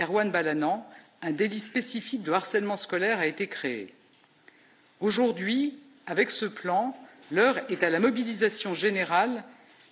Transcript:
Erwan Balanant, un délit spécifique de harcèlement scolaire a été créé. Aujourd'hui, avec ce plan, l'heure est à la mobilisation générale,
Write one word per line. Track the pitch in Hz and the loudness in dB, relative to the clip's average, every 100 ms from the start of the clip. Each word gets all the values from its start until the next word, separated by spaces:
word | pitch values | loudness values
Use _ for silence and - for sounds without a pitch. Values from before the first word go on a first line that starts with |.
Erwan | 165 208 214 | 0 2 2
Balanant, | 175 156 151 151 208 - - - - | 2 0 2 2 0 -4 -20 -20 -10
un | 170 | -6
délit | 151 208 214 | 0 0 0
spécifique | - 262 226 233 - 254 | -4 -4 -2 -6 -6 -6
de | 156 | 0
harcèlement | 185 185 214 202 196 | 0 2 0 0 -4
scolaire | - 180 196 214 | -2 0 0 2
a | 156 | 0
été | 151 196 | -2 -6
créé. | - 135 117 95 - _ _ _ _ - _ - _ _ - | -4 -4 -4 -8 -16 _ _ _ _ -20 _ -20 _ _ -4
Aujourd'hui, | 208 208 247 180 190 254 294 269 - - - | 0 4 2 2 0 0 0 -4 -20 -18 -6
avec | 170 208 | 0 2
ce | - 214 | 2 -2
plan, | - 180 180 247 262 - - - | -6 -2 0 0 -6 -16 -20 -4
l'heure | 165 247 262 269 | 2 4 2 -2
est | 185 | 0
à | 175 | 2
la | 165 | 4
mobilisation | 254 233 233 214 214 202 202 | 2 2 -2 0 0 0 -4
générale, | 165 202 196 170 175 233 233 - - - - - | -2 0 0 2 2 2 -2 -10 -20 -20 -20 -20